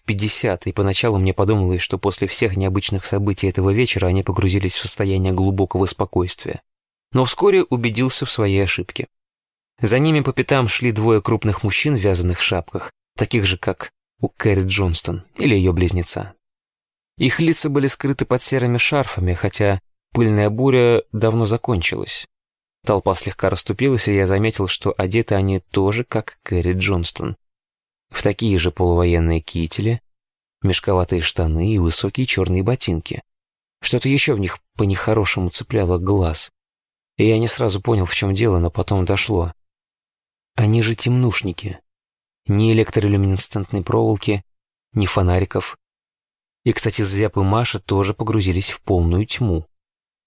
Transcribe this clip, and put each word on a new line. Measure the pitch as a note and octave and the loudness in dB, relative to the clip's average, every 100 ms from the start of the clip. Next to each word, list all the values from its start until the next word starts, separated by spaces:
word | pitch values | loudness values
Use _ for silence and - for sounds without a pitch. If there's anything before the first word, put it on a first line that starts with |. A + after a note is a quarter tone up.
| - | -4
пятьдесят, | G2+ G#2+ - A#2+ F2+ - | -4 -2 -2 -2 -4 -4
и | |
поначалу | G2+ G2 F#2+ A#2+ G2+ | -2 0 2 0 2
мне | F#2+ | 2
подумалось, | F#2 G2 A2 F#2 F#2 | 2 2 2 2 0
что | - G2+ | -2 -2
после | G2+ - F#2+ | -2 -2 -2
всех | - A#2 F#2+ | 0 0 0
необычных | F#2+ F#2+ - G2 - | 0 0 -2 -4 -2
событий | G2 G2+ F#2+ G2 | -2 -2 0 -2
этого | F#2 F#2+ | 0 0
вечера | G2+ B2 - F2+ | 2 0 0 0
они | F#2+ | 0
погрузились | F#2 F2 F#2+ F#2+ F2+ - | 0 0 2 0 0 -2
в | |
состояние | - - G2 F#2+ F#2+ | -2 -2 0 0 0
глубокого | F#2 F#2+ G2 F#2+ F#2 F#2+ | 0 0 0 0 0 -2
спокойствия. | - G2+ - F2+ - - - _ _ _ _ _ | -2 -2 -2 -2 -4 -8 -12 _ _ _ _ _
Но | B2+ B2+ | 0 0
вскоре | - G3+ F#3+ | 2 4 4
убедился | - B2 A#2 A2 C3 - C3+ | 2 0 -2 0 0 0 -2
в | |
своей | - G#2 G2 | 0 2 2
ошибке. | F#2+ - F2+ - - _ _ _ _ _ _ - | 0 -2 -6 -8 -10 _ _ _ _ _ _ -2
За | A2 A#2+ | 2 2
ними | D#3 D3+ | 4 2
по | C3 | 0
пятам | B2+ B2 C#3 A#2 | -2 0 2 2
шли | - B2 | 0 0
двое | G#2+ A2+ A2 | 0 2 2
крупных | - A2 G#2+ F#2+ | 2 0 0 -2
мужчин | G#2 - D3+ C3+ | 0 0 0 2
в | |
вязаных | G2 F2+ F2+ F2 | 2 2 0 0
шапках, | - F#2 - F#2+ - _ _ - | 0 -2 -4 -8 -10 _ _ -4
таких | - A#2 G2 | -2 0 0
же, | F#2 | -2
как | - F#2 - _ _ - | -4 -6 -8 _ _ -6
у | - | -6
Кэрри | - A2+ G2 | -2 0 2
Джонстон | F#2 F#2 F#2 E2 - E2+ - - | 2 0 0 -2 -4 -6 -8 -2
или | D3 G#2 | 2 4
ее | F#2 | 4
близнеца. | F2 F2+ F#2+ E2+ - G2 - _ _ _ _ _ _ _ - | 2 2 0 -2 -4 -6 -14 _ _ _ _ _ _ _ -2
Их | C3 B2 | -2 0
лица | E3 D#3+ D#3 | 2 2 2
были | C#3+ C#3 | 0 0
скрыты | - C3+ C3+ - | 0 -2 -2 0
под | B2 | 0
серыми | - C3+ B2 A#2+ | 0 0 0 0
шарфами, | - D3 B2 - F#2 | 2 0 -2 -2 -2
хотя | F2 G2+ - G#2 F#2+ _ _ _ | -2 -2 0 0 0 _ _ _
пыльная | - A2+ G#2 G#2 | 0 2 2 2
буря | A2 C3+ C3 A#2+ A2+ - | 2 2 4 4 2 0
давно | G#2+ A2+ A2+ A2 | -2 0 2 0
закончилась. | A#2 - G2+ - - - - - _ _ _ _ _ - | -2 -2 -2 -2 -4 -4 -6 -8 _ _ _ _ _ 0
Толпа | G2+ G2 F#2 | 0 2 0
слегка | - - F#2+ | -2 -2 -2
расступилась, | F#2 - G2+ C3+ B2 G#2 | -2 -4 -2 0 0 2
и | G2+ | 2
я | F#2+ | 2
заметил, | G2 A2 - F#2+ | 2 0 -2 -2
что | - G#2 - | -2 -2 -2
одеты | F#2+ A2+ A2+ G2+ | -2 0 0 0
они | G2 F#2+ | 0 -2
тоже, | - - G2 A2 | -2 0 0 -2
как | B2 A2+ - - | -4 -6 -6 -12
Кэрри | - F2+ E2+ | -4 -2 0
Джонстон. | F#2 F#2 F#2 E2 - - - _ _ _ _ _ _ _ | 0 0 -2 -2 -4 -8 -8 _ _ _ _ _ _ _
В | - | -4
такие | - G2+ A2+ F#2+ | -2 0 0 2
же | F2 | 0
полувоенные | - F2+ E2+ F2 E2+ E2 D#2+ | 0 2 2 4 2 2 0
кители, | - F2 D#2+ - G#2+ A#2 _ _ _ _ _ _ | -4 -6 -4 -2 -2 -4 _ _ _ _ _ _
мешковатые | G2 F2+ - F#2 F2+ F2+ | -2 0 0 0 0 -2
штаны | E2 - D#2+ D#2 F#2+ | -2 -2 0 0 0
и | G#2+ | 2
высокие | E2+ - G2 A2 B2+ | 0 0 -2 -4 -2
черные | - F#2 F#2 | 0 0 0
ботинки. | F#2+ B2+ - E2 - - - _ _ _ _ _ | 0 -2 -2 -4 -4 -10 -12 _ _ _ _ _
Что-то | - B2 C3+ | -2 -2 0
еще | C#3 - A2+ | 0 2 0
в | |
них | F#2 - _ - | -2 -6 _ -2
по-нехорошему | G2+ F#2+ - A2 G2+ - F2+ | 0 0 0 0 0 0 -2
цепляло | - - A2 F2+ F2+ | -4 -4 -2 0 0
глаз. | F#2 G2+ E2+ D#2 - _ _ _ _ _ _ - | 2 2 2 0 -4 _ _ _ _ _ _ 0
И | G#2+ | 2
я | A2+ | 2
не | A#2 | 0
сразу | - A#2 F#2+ | 0 0 -2
понял, | A#2 A2 F2+ | 0 0 0
в | |
чем | - G2+ F#2+ | 0 0 0
дело, | A2+ F2+ | 2 2
но | E2+ | 0
потом | - F#2+ G2+ F2+ | -2 -2 0 0
дошло. | G2 - G2 E2+ - _ _ _ _ _ _ _ _ _ - | 0 0 0 -2 -6 _ _ _ _ _ _ _ _ _ 0
Они | G#2+ A2+ | 2 2
же | A2 A2+ | 0 0
темнушники. | - B2+ B2 - G2 E2 G#2 F#2 _ _ _ _ _ _ - | 0 2 2 0 -4 -6 -10 -12 _ _ _ _ _ _ -2
Ни | G2+ A2 | 2 4
электролюминесцентной | A2+ G#2+ - G#2 G2+ G2 F#2+ - G#2 F#2+ G#2 | 4 2 0 2 2 2 0 -2 -4 -4 -6
проволоки, | F2 A2+ A2+ G#2+ - G2+ - _ _ _ _ | -2 0 0 -2 -2 -4 -6 _ _ _ _
ни | G#2+ G2 | -2 0
фонариков. | - F2+ F2+ G2 G2 - - _ _ _ _ _ _ _ _ | 2 2 2 0 -4 -6 -12 _ _ _ _ _ _ _ _
И, | - | -2
кстати, | A2 A2+ - | 0 0 0
Зяп | G2+ G2+ G#2+ - | 0 0 0 0
и | |
Маша | F#2+ A2 A#2+ G2+ | 0 2 0 -4
тоже | - G2 G2 G#2 | -2 0 0 -2
погрузились | A2 A2 F#2+ F2+ - | -2 0 0 0 -2
в | - | -4
полную | - F#2 E2+ F2 G#2+ | -2 0 2 0 -2
тьму. | - A2 E2+ D#2 _ _ _ _ _ | -2 -2 -2 -6 _ _ _ _ _